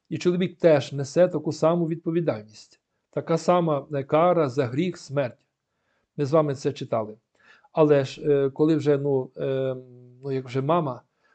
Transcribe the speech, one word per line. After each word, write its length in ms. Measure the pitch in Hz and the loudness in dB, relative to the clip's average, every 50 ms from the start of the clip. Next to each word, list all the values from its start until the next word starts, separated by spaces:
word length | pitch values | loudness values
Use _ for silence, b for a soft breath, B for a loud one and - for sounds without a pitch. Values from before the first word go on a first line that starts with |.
| _ - | _ -10
і 100 | - - | -8 -2
чоловік 400 | - 180 175 180 190 180 180 - | 0 0 0 2 -2 -2 -2 2
теж 340 | - 165 151 139 135 - | 4 4 4 4 2 -2
несе 360 | 139 139 139 - - 170 180 180 | -8 -8 -8 -2 2 2 2 2
таку 240 | 180 147 151 160 | 2 -4 -4 -4
саму 360 | 147 - 160 160 175 175 170 156 | -4 0 0 2 2 2 0 -2
відповідальність. 920 | 170 165 - 170 160 175 170 151 117 110 104 107 107 - - _ _ _ _ _ _ _ _ _ | -4 -4 -4 -2 -2 0 0 -2 -4 -4 -8 -16 -20 -20 -20 _ _ _ _ _ _ _ _ _
Така 280 | - 143 - - 165 160 | -8 -8 -2 -2 -2 0
сама, 480 | - 180 175 180 170 160 147 139 139 - | 2 2 2 2 4 2 0 -2 -4 -6
е, 120 | 147 139 131 | -8 -8 -4
кара 440 | - 151 156 170 180 170 170 151 131 | 0 2 4 4 4 4 2 2 0
за 180 | 117 143 135 | 0 -2 -2
гріх, 320 | 117 120 143 185 180 - - | -2 -2 -2 -2 -2 -4 -8
смерть. 480 | - - 135 143 135 113 - _ _ _ _ _ _ _ _ _ _ _ _ _ _ _ - | -14 -6 -4 -4 -4 -4 -6 _ _ _ _ _ _ _ _ _ _ _ _ _ _ _ -6
Ми 100 | 143 147 | -6 -2
з 60 | 127 | 2
вами 220 | 156 160 151 143 135 | 4 2 4 2 -2
це 180 | 135 - 143 | -2 -4 -4
читали. 420 | 135 - 131 - 123 113 107 107 107 _ _ _ b b b b b b b b | -4 -4 -6 -4 -2 -4 -4 -6 -10 _ _ _ b b b b b b b b
Але 320 | b 160 156 151 147 139 135 | b 2 4 6 6 4 2
ж, 180 | 135 - - | 0 -6 -6
е, 280 | - 151 143 139 139 139 | 0 0 2 2 2 0
коли 260 | 139 - 156 160 160 | 0 0 2 2 2
вже, 220 | 147 131 147 147 139 | 2 2 2 0 2
ну, 320 | 143 143 139 131 127 - _ | 2 0 0 -2 -2 -4 _
е, 400 | - 139 139 135 131 135 131 131 127 127 127 123 123 123 123 123 127 | -8 -6 -4 -2 -2 -2 -4 -6 -8 -12 -18 -20 -20 -20 -20 -20 -14
ну, 100 | 135 139 | -8 -6
як 140 | 135 131 127 | -6 -6 -6
вже 160 | 123 120 135 | -4 -6 -4
мама, 400 | 135 143 170 175 160 135 123 117 _ _ _ _ _ _ | 0 0 0 0 0 -4 -8 -10 _ _ _ _ _ _